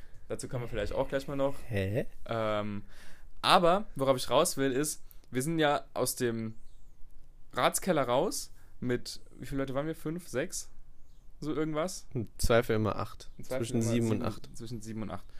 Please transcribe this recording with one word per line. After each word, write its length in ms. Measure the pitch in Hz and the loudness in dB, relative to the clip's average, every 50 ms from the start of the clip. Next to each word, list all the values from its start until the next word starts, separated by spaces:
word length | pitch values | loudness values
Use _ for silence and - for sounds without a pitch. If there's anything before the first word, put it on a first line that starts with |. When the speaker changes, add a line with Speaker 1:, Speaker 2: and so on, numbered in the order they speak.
| - - - - - - | -10 -10 -10 -10 -6 -6
Speaker 1:
Dazu 200 | 110 - - - | -6 -6 -4 -4
kommen 160 | - 120 120 | -4 -4 -4
wir 40 | 113 | -2
vielleicht 240 | 117 107 104 - - | -2 -2 -2 0 0
auch 140 | - 135 - | 0 0 0
gleich 180 | 143 139 135 - | 0 -2 -2 -2
mal 80 | 143 | -2
noch. 180 | 139 135 139 139 - - - | 0 2 2 2 0 -2 -2
Speaker 2:
Hä? 380 | 117 101 95 98 104 131 - - - - - | 0 0 0 2 0 0 0 -2 -2 -4 -4
Speaker 1:
Ähm, 560 | - 117 113 110 107 107 104 104 104 104 101 - - - - - - - - - - - - | -2 -2 0 0 0 0 0 0 -2 -2 -4 -4 -6 -8 -6 -4 -6 -6 -6 -6 -6 -6 0
aber, 440 | - 123 160 190 170 165 180 202 214 - - | 4 6 6 8 8 6 4 4 2 -2 -2
worauf 200 | 135 135 135 135 | 0 2 4 4
ich 140 | 123 - - | 2 2 4
raus 260 | 123 139 170 180 - | 4 4 4 4 2
will, 140 | 139 135 139 | 2 2 2
ist, 300 | 123 131 151 151 - - - - - - - - | 2 2 0 0 -2 -6 -8 -10 -12 -14 -12 -6
wir 120 | - 131 | -4 -2
sind 160 | 131 160 165 160 | 0 0 2 4
ja 260 | 151 143 147 - - - - | 4 4 4 2 -2 -4 -2
aus 200 | - 123 123 - | -2 0 0 0
dem 380 | - 127 120 113 113 113 110 110 - - - - - - - - - - - - - - - - - - - | 0 0 0 0 -2 -4 -6 -6 -6 -6 -8 -8 -8 -10 -10 -8 -8 -8 -6 -6 -8 -10 -10 -12 -12 -12 -6
Ratskeller 520 | - 123 131 170 175 - - 190 170 143 131 | -2 2 2 2 2 2 0 2 2 2 2
raus 480 | 120 120 135 170 226 - - - - - - - - - - | 4 4 2 2 2 -2 -4 -6 -8 -12 -14 -14 -12 -10 -6
mit, 400 | - 123 123 120 - - - - - - - - | -2 0 0 0 -2 -6 -8 -10 -12 -12 -12 -12
wie 80 | - | -8
viele 140 | 120 139 135 | -6 -4 -4
Leute 120 | 135 135 123 | -2 -2 -2
waren 120 | 135 147 | -4 -4
wir? 80 | 160 160 | -4 -6
Fünf, 340 | - - 151 160 175 - - | -6 -6 -6 -6 -6 -8 -4
sechs? 420 | 117 123 156 190 - - - - - - - - - - - - - - - - - - | -4 -4 -4 -2 -4 -8 -8 -8 -8 -10 -10 -10 -10 -10 -10 -12 -12 -14 -14 -14 -12 -8
So 120 | 147 147 - | -6 -4 -2
irgendwas? 520 | 151 156 156 151 151 165 185 - - - - - | 0 0 0 0 -2 -2 -2 -4 -8 -10 -6 -4
Speaker 2:
Im 140 | 123 104 - - - | -4 -4 -4 -2 2
Zweifel 380 | - - 120 117 120 - 113 | 4 6 6 6 6 4 2
immer 200 | 110 107 101 - | 2 2 2 0
acht. 340 | 98 101 - - - - - - | -2 -4 -6 -8 -10 -10 -10 -10
Speaker 1:
Im 80 | - - | -8 -6
Zweifel 220 | - 127 131 120 | -4 -2 0 6
Speaker 2:
Zwischen 140 | 117 123 117 | 8 8 8
Speaker 1:
immer 100 | 113 113 | 8 6
Speaker 2:
sieben 160 | 117 120 117 113 | 6 6 6 6
und 60 | 110 - | 4 4
Speaker 1:
sieben, 60 | - | 2
Speaker 2:
acht. 240 | - 101 - - - - | 0 -2 -2 -6 -8 -8
Speaker 1:
zwischen 240 | - 117 113 123 113 | -8 -6 -6 -6 -6
sieben 200 | 107 113 107 110 | -6 -6 -4 -4
und 80 | 107 92 | -4 -2
acht. 140 | 87 95 - - - | -4 -4 -6 -6 -8